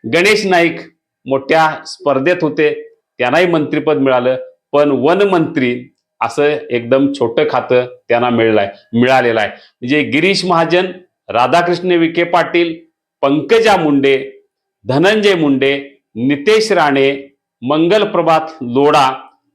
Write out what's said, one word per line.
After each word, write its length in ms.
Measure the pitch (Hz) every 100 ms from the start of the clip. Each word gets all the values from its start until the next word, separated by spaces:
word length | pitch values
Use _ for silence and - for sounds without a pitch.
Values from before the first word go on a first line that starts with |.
| 113
गणेश 400 | 160 190 208 196
नाईक 340 | 175 170 165 - _ _ _ 127
मोठ्या 580 | 135 135 160 156 151 -
स्पर्धेत 500 | - 143 135 143 175
होते, 540 | 160 165 151 147 - _ _ -
त्यांनाही 280 | 123 151 180
मंत्रिपद 500 | 165 139 151 143 147
मिळालं, 400 | 135 127 123 127 - _ _
पण 180 | 143 147
वनमंत्री 1040 | 131 135 185 202 180 156 156 123 123 127 _ _ _
असं 360 | - - 147 151 -
एकदम 420 | 120 117 135 139
छोटं 320 | - 117 - -
खातं 340 | 127 - 123 123 - _
त्यांना 220 | 120 123
मिळलंय, 380 | 117 113 107 98 - _
मिळालेलं 480 | 117 123 131 123 113
आहे. 80 | 101
म्हणजे 540 | - _ _ 123 151
गिरीश 420 | 123 131 180 196
महाजन, 420 | 180 165 160 175 190 - _ _ -
राधाकृष्ण 640 | 107 123 170 175 170 180
विखे 320 | 175 165 170
पाटील, 500 | 170 175 165 175 170 165 _ _ _ _
पंकजा 560 | 139 151 143 226 220 190
मुंडे, 540 | 156 139 139 135 - - _ _ _ _ 98
धनंजय 460 | 135 185 214 202
मुंडे, 680 | 180 147 135 135 139 - _ _
नितेश 580 | 110 127 143 208 220 214
राणे, 640 | 180 151 139 135 139 - _ _ _
मंगल 420 | 123 151 170 214
प्रभात 360 | 208 139 127 160 - -
लोढा, 680 | 120 123 143 151 131 131 - _ _